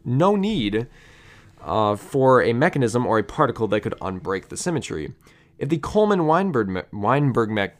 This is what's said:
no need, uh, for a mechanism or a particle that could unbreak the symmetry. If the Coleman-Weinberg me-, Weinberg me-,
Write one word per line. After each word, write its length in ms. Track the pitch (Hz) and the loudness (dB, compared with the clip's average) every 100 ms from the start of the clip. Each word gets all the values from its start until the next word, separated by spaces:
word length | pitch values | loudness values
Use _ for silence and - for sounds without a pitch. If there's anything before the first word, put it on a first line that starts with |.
no 320 | - 127 185 208 | -4 2 2 2
need, 520 | 196 208 104 104 123 - - - - - - - | 0 0 0 -2 -4 -12 -20 -20 -20 -20 -20 -16
uh, 340 | 73 98 107 104 | -4 0 0 -2
for 460 | - 139 131 127 | -2 2 6 6
a 120 | 95 | 4
mechanism 520 | 117 165 151 120 120 113 | 2 2 2 0 0 0
or 140 | 110 | 0
a 40 | |
particle 440 | 104 - 143 110 107 | -2 -2 -2 0 -2
that 140 | 104 | -2
could 120 | 92 - | -4 -8
unbreak 460 | 95 92 87 95 - | -8 -8 -6 -6 -6
the 100 | - | -8
symmetry. 560 | 180 156 - 80 73 - - _ _ - | -4 -4 -4 -8 -10 -14 -20 _ _ -8
If 100 | 139 | -4
the 80 | 160 | -4
Coleman-Weinberg 920 | - 208 214 196 156 165 196 131 98 | -2 0 2 2 2 2 2 -2 -2
me-, 120 | 92 - | -4 -8
Weinberg 600 | 104 101 135 143 117 110 | -4 0 2 2 2 0
me-, 160 | 107 98 - | 0 -2 -6